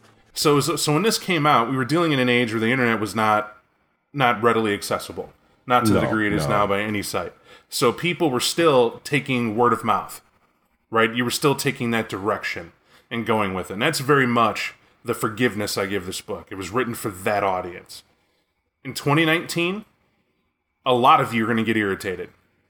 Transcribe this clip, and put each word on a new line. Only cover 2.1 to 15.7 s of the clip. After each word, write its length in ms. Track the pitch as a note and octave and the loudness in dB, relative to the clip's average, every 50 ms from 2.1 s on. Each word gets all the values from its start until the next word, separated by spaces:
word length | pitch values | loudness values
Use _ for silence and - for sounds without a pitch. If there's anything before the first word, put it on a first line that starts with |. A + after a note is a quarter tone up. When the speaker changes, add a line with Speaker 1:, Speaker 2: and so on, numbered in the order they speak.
| D3 | 2
Speaker 1:
in 60 | C3 | 2
an 100 | B2+ B2 | 2 2
age 240 | A#2+ A#2+ B2 A2+ G#2+ | 2 2 2 0 0
where 80 | A2+ | 0
the 100 | A2 A2+ | 0 0
internet 300 | B2+ C3+ B2 A#2 A2+ G#2 | 2 2 2 2 2 0
was 140 | G#2+ G#2 F#2+ | -2 -2 -2
not, 420 | A2+ A2 G#2+ G#2+ G#2 G#2 - - - _ _ _ _ _ _ _ _ _ _ - | 0 2 2 2 2 0 -2 -10 -20 _ _ _ _ _ _ _ _ _ _ -4
not 300 | C#3+ C3+ A#2+ A#2 G2+ A2 | 0 2 2 2 4 2
readily 320 | A#2+ A2 A2+ A2+ G#2+ G2+ | 2 2 4 2 0 0
accessible, 580 | G2 - - A2 F#2 - - F2+ F#2 - - - _ _ _ _ _ _ | -2 -2 -4 -4 -4 -4 -8 -10 -12 -12 -14 -18 _ _ _ _ _ _
not 200 | - B2 B2 A2+ | 0 2 2 4
to 80 | A2 G2+ | 4 4
the 80 | F#2 - | 2 2
Speaker 2:
No, 40 | |
Speaker 1:
degree 200 | - - A2 G#2+ | 0 0 0 0
it 80 | G#2 G#2 | 0 0
is 100 | G2+ D2+ | 0 0
Speaker 2:
no. 60 | C#2+ | 0
Speaker 1:
now 160 | C2+ G2+ G#2 | 2 0 2
by 160 | F#2+ G2 G2 G#2+ | 2 0 -2 -2
any 200 | G#2+ G#2+ G2+ F2+ | -2 -4 -4 -6
site. 300 | - - G2 F2 E2 - _ _ - - - _ _ | -4 -4 -6 -6 -6 -10 _ _ -20 -20 -20 _ _
So 200 | - - C#3+ A#2+ | -4 0 0 0
people 400 | A2+ - - F3 E3+ C#3+ F3+ D3+ | 0 0 -2 -4 -2 0 0 0
were 100 | B2+ B2 | 0 0
still 600 | - - - - E3+ E3 C#3 B2+ A#2+ A#2 - - - | -2 -2 0 2 2 4 6 4 4 2 0 -6 -6
taking 540 | - D3 C#3 - - C3 B2 A#2+ A2+ G#2 | -4 -2 -2 -2 -2 -2 -2 -2 -2 0
word 160 | A2 A#2+ A#2+ A#2 | 2 2 2 2
of 100 | G#2 - | 0 0
mouth, 380 | A2+ G#2 F#2 E2+ - - - - _ _ _ _ _ _ _ _ _ _ _ _ _ | 0 -2 -2 -2 -6 -12 -18 -20 _ _ _ _ _ _ _ _ _ _ _ _ _
right? 240 | A2 A2+ A2+ A2+ A2+ | 2 2 2 2 2
You 100 | A#2+ B2 | 0 -2
were 60 | A#2+ | -2
still 240 | - - - D3 C#3 | -2 0 2 2 2
taking 360 | C3+ - C#3+ C3+ - B2+ A#2 A#2 | 2 0 -2 -2 -2 -2 -2 0
that 180 | A2+ A2 A2 | -2 -2 -4
direction 640 | - G2 F#2+ G#2+ G#2 F#2+ - - - F#2+ E2+ E2+ - _ _ _ _ _ _ _ | -6 -4 -2 -2 -2 -2 -4 -8 -8 -10 -12 -14 -18 _ _ _ _ _ _ _
and 140 | B2 A#2 A2+ | -8 -6 -2
going 300 | A2 A2+ A2 G#2 F#2+ F#2 | 0 0 0 0 0 -2
with 160 | F#2 F2 - | -4 -6 -6
it. 40 | F#2+ | -4
And 80 | G2 A#2+ | -2 -2
that's 180 | D#3+ D#3 - | -2 -2 -2
very 260 | C3+ B2 D3 C#3 C3 | 0 2 4 4 4
much 480 | A#2+ A#2 A#2+ A2+ G#2+ G2+ - - - - _ _ _ _ _ - | 4 4 4 2 2 2 -2 -6 -8 -10 _ _ _ _ _ -8
the 120 | - A2+ | -6 -4
forgiveness 640 | - - A#2 G#2+ G#2 A#2+ A#2+ G2 G#2 G#2 G2 | -4 -4 -4 -2 0 0 0 0 -2 -4 -4